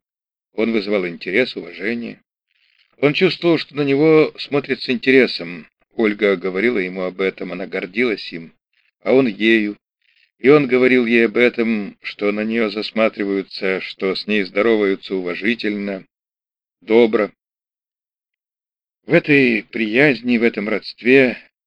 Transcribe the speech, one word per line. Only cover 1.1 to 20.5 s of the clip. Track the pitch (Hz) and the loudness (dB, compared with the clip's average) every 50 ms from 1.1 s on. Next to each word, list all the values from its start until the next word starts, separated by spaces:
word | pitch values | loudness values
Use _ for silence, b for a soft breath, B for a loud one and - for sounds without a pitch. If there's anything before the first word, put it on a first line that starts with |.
| 82 78 - 92 90 113 127 120 - | -8 -10 -8 -4 -2 0 -2 -2 -4
уважение. | 98 85 85 85 - 95 107 120 120 117 110 104 - _ _ _ _ _ _ _ _ _ _ _ _ _ _ _ | -12 -14 -14 -12 -10 -8 -6 -6 -6 -8 -12 -14 -18 _ _ _ _ _ _ _ _ _ _ _ _ _ _ _
Он | - 135 147 147 | -2 0 0 0
чувствовал, | - 190 175 - - 175 175 165 | 2 0 0 0 0 0 0 0
что | 139 - - 135 | 0 -2 -6 -6
на | 139 | -4
него | 147 139 139 135 156 160 156 156 147 - - | -2 0 2 2 4 4 6 4 4 2 -2
смотрят | - - - 135 143 139 - 127 - | -10 -8 -4 -4 -4 -2 -4 -6 -6
с | - - | -4 -4
интересом. | 127 113 - 131 131 135 120 101 - - 85 85 87 82 - _ _ _ _ _ _ | -4 -2 2 4 6 6 4 4 0 -6 -12 -12 -14 -16 -18 _ _ _ _ _ _
Ольга | - 113 107 104 104 104 101 98 | -2 0 0 0 0 0 0 0
говорила | 87 90 95 90 95 107 123 123 | 0 -2 -4 -2 0 0 0 0
ему | 104 92 92 92 95 92 | -2 -4 -6 -6 -6 -6
об | 92 90 92 | -6 -4 -4
этом, | 95 95 92 - 98 90 | -4 -4 -4 -6 -10 -10
она | 87 92 95 | -10 -10 -10
гордилась | 85 87 95 98 90 92 110 123 120 101 - - - | -8 -8 -8 -8 -6 -4 -2 -2 -2 -2 -4 -8 -12
им, | - 85 82 78 _ _ _ _ _ _ _ _ _ _ | -14 -14 -16 -16 _ _ _ _ _ _ _ _ _ _
а | - 107 120 | 0 2 4
он | 131 135 | 4 4
ею. | 117 95 98 104 113 113 113 104 104 104 _ _ _ _ _ _ _ _ _ _ _ _ _ | 2 0 0 2 2 2 2 0 -2 -6 _ _ _ _ _ _ _ _ _ _ _ _ _
И | 107 127 | 4 4
он | 147 151 143 | 6 4 4
говорил | 120 127 127 127 127 127 127 120 | 2 2 2 4 4 4 4 2
ей | 113 120 117 117 | 2 2 2 2
об | 107 101 | 2 2
этом, | 113 123 120 117 120 113 113 113 107 101 92 - _ | 2 2 2 2 0 -2 -2 -2 -4 -6 -10 -14 _
что | - - - - 104 104 | -14 -14 -8 -4 -4 -2
на | 104 107 107 | -2 -2 -4
неё | 110 113 117 110 107 | -2 -2 -2 -2 -2
засматриваются, | 98 107 101 - - 110 110 107 - - 104 98 98 98 92 - - - 104 95 95 90 | -4 -6 -8 -4 -2 0 0 0 0 -2 -4 -2 -2 -2 -4 -6 -8 -6 -4 -2 -2 -4
что | - - - - 98 95 90 | -6 -10 -8 -4 -4 -4 -4
с | - - | -4 -4
ней | 104 107 104 95 | -2 -2 -2 -2
здороваются | 87 - 98 107 117 113 107 104 95 98 87 - - 101 | -2 -2 0 2 2 2 2 2 0 0 -2 -6 -6 -6
уважительно, | 95 90 87 87 90 92 110 120 117 - 107 104 101 101 101 98 92 90 _ _ _ _ _ _ _ _ _ _ _ _ _ _ _ | -6 -4 -6 -6 -4 -4 -4 -4 -2 -4 -6 -4 -4 -6 -8 -8 -10 -12 _ _ _ _ _ _ _ _ _ _ _ _ _ _ _
добро. | _ - 110 117 120 110 110 113 104 95 _ _ _ _ _ _ _ _ _ _ _ _ _ _ _ _ _ _ _ _ _ _ _ _ _ _ _ _ _ _ _ _ _ _ _ | _ 2 4 6 6 6 4 0 0 -2 _ _ _ _ _ _ _ _ _ _ _ _ _ _ _ _ _ _ _ _ _ _ _ _ _ _ _ _ _ _ _ _ _ _ _
В | - 143 | 0 2
этой | 170 - - 147 139 131 123 117 104 - | 2 4 4 4 4 4 4 2 -2 -4
приязни, | _ - 110 113 107 107 127 147 151 127 113 120 123 120 | _ -6 -6 -4 -2 0 2 2 2 0 0 -2 -2 0
в | 110 117 | 2 2
этом | 113 | 0